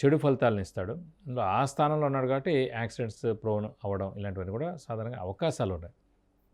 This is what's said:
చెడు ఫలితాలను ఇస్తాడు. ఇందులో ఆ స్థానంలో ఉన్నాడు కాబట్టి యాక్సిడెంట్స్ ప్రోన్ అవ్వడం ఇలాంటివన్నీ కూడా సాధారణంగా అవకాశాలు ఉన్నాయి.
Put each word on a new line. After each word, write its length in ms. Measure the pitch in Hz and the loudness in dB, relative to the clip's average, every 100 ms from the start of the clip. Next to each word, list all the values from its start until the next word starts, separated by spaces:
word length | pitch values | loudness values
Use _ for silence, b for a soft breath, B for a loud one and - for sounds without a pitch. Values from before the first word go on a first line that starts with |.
| 139 | 4
చెడు 120 | 151 | 6
ఫలితాలను 440 | 147 127 120 104 | 4 4 4 2
ఇస్తాడు. 320 | 92 - 95 | -2 -4 -6
ఇందులో 480 | 165 165 _ 156 123 | -6 -12 _ -6 -2
ఆ 240 | 98 107 135 | 2 2 0
స్థానంలో 400 | - 147 151 147 | 2 2 4 2
ఉన్నాడు 220 | 135 127 | 2 2
కాబట్టి 440 | 135 180 143 131 | 0 2 2 2
యాక్సిడెంట్స్ 600 | 117 113 - 117 - 117 107 | -2 -4 -4 -6 -2 -2 0
ప్రోన్ 220 | 110 104 107 | 0 0 -2
అవ్వడం 480 | - 104 98 98 98 | -6 -4 -2 -2 -4
ఇలాంటివన్నీ 340 | 101 95 92 | -6 -4 -4
కూడా 260 | 110 170 170 | -4 -6 -8
సాధారణంగా 440 | - 113 110 110 | -8 -6 -6 -6
అవకాశాలు 520 | 92 - 165 143 101 | -8 -2 -2 0 -2
ఉన్నాయి. 200 | 87 85 - _ _ _ _ _ | -2 -8 -18 _ _ _ _ _